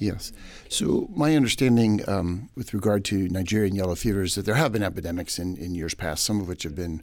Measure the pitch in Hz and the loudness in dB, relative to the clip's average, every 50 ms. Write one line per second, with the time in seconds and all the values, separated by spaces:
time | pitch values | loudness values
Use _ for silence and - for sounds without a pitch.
0 | 107 104 - - - - - - - - - - - - - - - - - - | -2 -2 -2 -4 -8 -12 -14 -14 -18 -18 -18 -18 -12 -6 -4 -2 0 2 2 2
1 | - - 196 - - 151 160 151 131 110 - - 135 123 120 117 113 107 104 98 | 0 -2 -2 0 2 4 6 6 4 4 4 4 4 6 6 6 6 6 4 2
2 | - - 98 98 87 87 87 95 117 - - 131 117 - - 104 92 107 104 101 | 2 0 0 0 0 0 -2 -4 -6 -10 -10 -10 -8 -4 -4 0 2 2 2 2
3 | 101 - 104 95 95 90 92 95 90 82 107 107 104 98 95 98 95 90 85 - | 2 0 0 0 0 0 0 -2 0 0 2 2 2 2 0 0 0 -2 -2 0
4 | - 117 101 98 92 87 - 101 95 107 107 139 160 135 107 110 104 92 87 92 | 0 0 0 0 0 -2 -2 -2 0 2 2 4 2 2 2 0 0 -2 -2 -4
5 | 82 85 85 87 85 - - - 87 90 90 - 87 90 90 87 80 82 - - | -6 -4 -4 -4 -4 -6 -6 -4 -4 -4 -4 -6 -6 -6 -4 -4 -4 -4 -6 -4
6 | - 82 76 - - - 104 104 95 85 90 - - 82 73 87 87 85 82 76 | -4 -4 -2 -2 0 0 0 0 0 -2 -6 -6 -6 -8 -6 -6 -4 -4 -6 -6